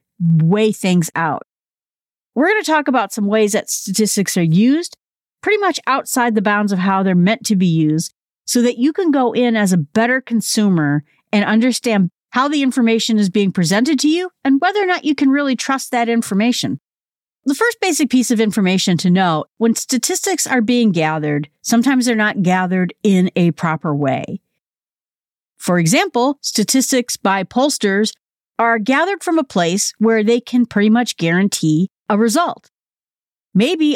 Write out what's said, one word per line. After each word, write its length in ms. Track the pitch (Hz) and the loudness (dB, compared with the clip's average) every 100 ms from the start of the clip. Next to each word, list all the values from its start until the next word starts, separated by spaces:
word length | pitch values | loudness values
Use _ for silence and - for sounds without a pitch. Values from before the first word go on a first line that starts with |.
| _ _ | _ _
weigh 520 | 170 165 160 208 220 | 2 2 4 2 2
things 380 | 208 190 180 160 - | 0 0 0 0 -2
out. 320 | 165 135 - _ _ _ _ _ _ _ _ 220 | -4 -4 -10 _ _ _ _ _ _ _ _ -2
We're 140 | 330 | 0
gonna 140 | 427 | 0
talk 240 | 311 311 285 | 0 0 0
about 240 | 247 196 | -2 -2
some 140 | - 202 | -4 -2
ways 280 | 220 208 | 2 2
that 180 | 202 - | 0 -4
statistics 680 | - - 190 214 - 185 190 | -8 -6 -2 0 0 -2 0
are 60 | |
used, 520 | 165 165 233 302 349 - _ _ _ _ | 2 4 4 2 -2 -12 _ _ _ _
pretty 160 | - 415 | -2 0
much 220 | 392 302 - | 0 -2 -2
outside 480 | 269 - 262 240 220 | -2 -2 -2 0 0
the 80 | |
bounds 280 | 202 208 208 | 0 0 0
of 60 | 190 | 0
how 240 | 190 190 | 0 2
they're 140 | 190 180 | 2 2
meant 280 | 180 226 - | 2 0 -2
to 80 | 196 | 0
be 100 | 180 | 2
used, 480 | 160 156 156 - - _ _ - | 2 2 0 -4 -14 _ _ -4
so 160 | 247 | 0
that 160 | 240 233 | 0 0
you 160 | 269 | -2
can 160 | 320 349 | 0 0
go 220 | 277 247 | 2 0
in 240 | - 240 226 | 0 0 0
as 180 | 202 | 2
a 40 | 180 | 0
better 440 | 143 220 233 262 | 0 -2 0 -2
consumer 840 | - 233 - - 208 175 147 147 - _ _ | -2 -4 -2 -2 0 2 0 -2 -4 _ _
and 120 | 208 | -4
understand 680 | 202 220 247 233 240 208 180 - _ | 0 0 0 -2 -2 0 0 -4 _
how 180 | 247 285 | -4 -2
the 160 | 294 | 0
information 560 | 269 254 226 226 220 214 | -2 0 0 0 0 0
is 100 | 196 | 0
being 220 | 208 196 | 0 -2
presented 480 | 180 160 202 254 277 | 0 0 0 0 0
to 100 | 302 | 0
you 220 | 330 359 - | 0 -4 -6
and 160 | 269 269 | -2 0
whether 220 | 349 403 | 0 0
or 60 | 381 | -2
not 180 | 359 294 | -2 -2
you 80 | |
can 160 | 285 269 | 0 2
really 260 | 277 285 240 | 2 0 -4
trust 360 | - 269 - | -2 -4 -4
that 180 | 247 233 | -4 0
information. 720 | 233 - 196 233 240 - 139 - _ _ _ _ _ 262 | -2 -2 0 0 -2 -4 -8 -12 _ _ _ _ _ -6
The 80 | |
first 260 | 285 466 453 | 0 -2 0
basic 300 | 370 311 302 | -2 0 0
piece 220 | 262 240 | 0 2
of 80 | 220 | 0
information 580 | 220 214 185 185 - 170 | 0 0 0 0 0 0
to 140 | 185 | 2
know, 340 | 180 185 156 - _ | 2 2 0 -4 _
when 160 | 226 226 | 0 0
statistics 720 | - 254 - 370 - 359 - | -2 -4 -2 -4 -2 -4 -2
are 120 | 254 | -2
being 320 | 214 247 226 | 0 2 2
gathered, 560 | 170 156 156 151 147 147 _ | 2 0 -2 -2 -4 -6 _
sometimes 460 | - 233 247 262 240 | -2 0 2 0 0
they're 80 | 226 | 0
not 260 | 214 - | 0 0
gathered 500 | 180 185 185 185 180 - | 0 0 0 -2 -2 -2
in 260 | 214 190 180 - | 0 2 2 2
a 160 | 170 | 0
proper 440 | - 165 156 - 143 | 0 -4 -4 -4 -2
way. 460 | 139 131 - 190 - _ _ _ _ _ _ _ _ _ _ _ | -2 -4 -6 -12 -14 _ _ _ _ _ _ _ _ _ _ _
For 180 | - 180 | -2 0
example, 600 | 165 262 381 240 254 285 | 2 2 0 0 -2 -2
statistics 760 | - - 202 262 240 254 247 - | -4 -4 0 0 0 -2 -2 -4
by 260 | 202 196 | -2 -2
pollsters 720 | 190 240 285 - 208 196 214 - _ _ _ - | -2 0 0 0 -2 0 -2 -6 _ _ _ -2
are 220 | 233 226 | 0 0
gathered 440 | 208 269 349 392 | 0 0 0 -2
from 140 | - 330 | -2 -2
a 60 | |
place 500 | 277 190 170 190 - - | 0 -2 0 0 -4 0
where 240 | 214 226 | 0 2
they 160 | 208 240 | 2 0
can 260 | - 247 233 | 0 0 0
pretty 240 | 208 214 | 2 2
much 280 | 226 240 - | 2 0 -2
guarantee 760 | 165 170 196 - 160 156 190 - - | -2 0 0 0 0 0 0 -6 -4
a 80 | 208 | 0
result. 540 | 226 247 339 - _ _ _ _ _ _ _ _ _ | 2 0 -2 -6 _ _ _ _ _ _ _ _ _
Maybe 420 | 185 254 339 302 | 0 0 2 0